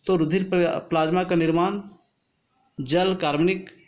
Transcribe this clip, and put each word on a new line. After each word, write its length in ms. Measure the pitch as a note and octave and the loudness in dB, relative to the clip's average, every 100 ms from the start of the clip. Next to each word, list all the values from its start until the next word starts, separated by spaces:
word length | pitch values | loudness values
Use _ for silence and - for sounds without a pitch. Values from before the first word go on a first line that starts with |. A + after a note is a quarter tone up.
| - | -2
तो 100 | F3+ | 0
रुधिर 320 | D3+ F#3+ F#3+ | 2 0 0
प्ला-, 300 | F3+ E3+ D3+ | 0 0 -2
प्लाज्मा 460 | - E3 D#3 F3+ | -2 -2 0 0
का 100 | F3 | 0
निर्माण 460 | F3 D#3+ E3 F#3+ G3+ - - _ _ _ _ _ _ _ - | 0 2 2 0 -2 -10 -20 _ _ _ _ _ _ _ -10
जल, 340 | B2+ E3+ F#3+ | -2 0 2
कार्बनिक 560 | F#3 D3+ D3 F3 F#3+ - - | 0 -2 2 0 0 -8 -20